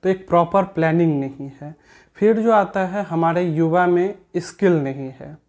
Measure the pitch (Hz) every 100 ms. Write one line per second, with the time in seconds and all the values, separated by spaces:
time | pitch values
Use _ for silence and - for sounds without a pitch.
0 | 185 190 - 175 170 196 190 180 160 165
1 | 165 147 135 135 139 135 147 156 _ -
2 | _ - 202 226 226 220 190 196 185 196
3 | 185 165 165 170 180 156 165 170 180 175
4 | 185 202 _ 180 170 - 196 170 135 135
5 | 135 131 - 156